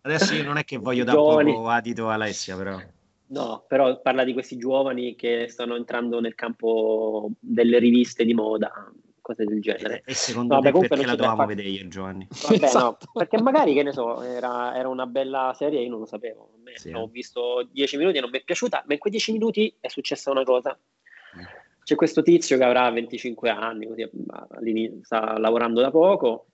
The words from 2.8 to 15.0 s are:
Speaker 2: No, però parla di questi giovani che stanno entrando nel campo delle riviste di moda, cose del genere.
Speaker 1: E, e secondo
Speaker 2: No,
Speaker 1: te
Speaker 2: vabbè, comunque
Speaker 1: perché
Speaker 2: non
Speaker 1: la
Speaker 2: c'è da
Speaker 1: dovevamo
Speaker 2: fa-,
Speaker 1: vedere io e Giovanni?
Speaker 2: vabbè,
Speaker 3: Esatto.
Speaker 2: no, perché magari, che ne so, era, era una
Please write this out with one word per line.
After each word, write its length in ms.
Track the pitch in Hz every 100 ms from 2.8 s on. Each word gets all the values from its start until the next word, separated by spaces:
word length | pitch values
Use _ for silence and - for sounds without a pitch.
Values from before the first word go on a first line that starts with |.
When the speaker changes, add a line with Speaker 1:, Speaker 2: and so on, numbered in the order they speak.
| 90 _ _ _ _
Speaker 2:
No, 360 | 135 123 110 _
però 340 | 135 135 127
parla 220 | - 131
di 100 | 127
questi 240 | 123 127 127
giovani 600 | 120 131 135 123 123 113
che 300 | 120 120 117
stanno 260 | - 120
entrando 460 | 120 120 120 120 120
nel 160 | 117 -
campo 920 | 117 117 113 113 110 110 110 107 104 -
delle 380 | - 117 117 120
riviste 440 | 120 120 120 -
di 100 | 113
moda, 380 | 117 107 110 107 - 101 - _ _
cose 240 | - 117
del 160 | 107 107
genere. 420 | 104 101 107 110
Speaker 1:
E, 80 | -
e 20 |
secondo 400 | 135 - 117 120
Speaker 2:
No, 60 | 139
Speaker 1:
te 80 | 135
Speaker 2:
vabbè, 20 |
comunque 240 | 143 -
Speaker 1:
perché 20 | 139
Speaker 2:
non 100 | 131
Speaker 1:
la 60 |
Speaker 2:
c'è 40 | 123
da 60 |
Speaker 1:
dovevamo 180 | 120 110
Speaker 2:
fa-, 60 | 110
Speaker 1:
vedere 200 | 101 101
io 120 | 95
e 60 | 95
Giovanni? 400 | 95 95 95 95
Speaker 2:
vabbè, 260 | - - 214 143
Speaker 3:
Esatto. 400 | 127 123 - -
Speaker 2:
no, 60 |
perché 300 | - 175 220
magari, 320 | 233 285 247
che 80 | 139
ne 100 | 143
so, 300 | 131 117 120
era, 540 | 123 123 123 123 123 123
era 120 | 131
una 180 | 131